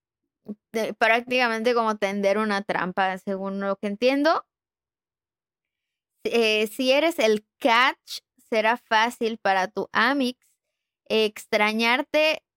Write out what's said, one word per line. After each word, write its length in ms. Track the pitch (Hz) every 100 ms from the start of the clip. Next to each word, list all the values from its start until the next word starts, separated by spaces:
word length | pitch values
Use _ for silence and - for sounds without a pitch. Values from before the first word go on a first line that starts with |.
| _ _ _ _ - 208 _
te-, 220 | 226 208 214
prácticamente 800 | 226 226 247 247 240 226 226 233
como 220 | 220 214
tender 400 | 196 202 196 202
una 240 | 220 196
trampa, 540 | 202 175 180 180 190 190
según 400 | - 190 196 196
lo 160 | 196 196
que 100 | 208
entiendo. 580 | 202 254 277 302 381 - _ _ _ _ _ _ _ _ _ _ _ _ _ _ _ _ _ 214
Eh, 420 | 233 220 214 214
si 240 | - 254
eres 280 | 254 320 320
el 260 | 220 214 - _
catch, 600 | 269 226 262 - - - - _ _
será 280 | 226 220 240
fácil 600 | - 220 233 - 226 226
para 300 | 196 190 185
tu 220 | - -
amix 480 | - 226 285 247 247 _ _ _ _ _ _ _
extrañarte 1300 | 220 214 - - 214 208 220 233 254 294 302 311 302 -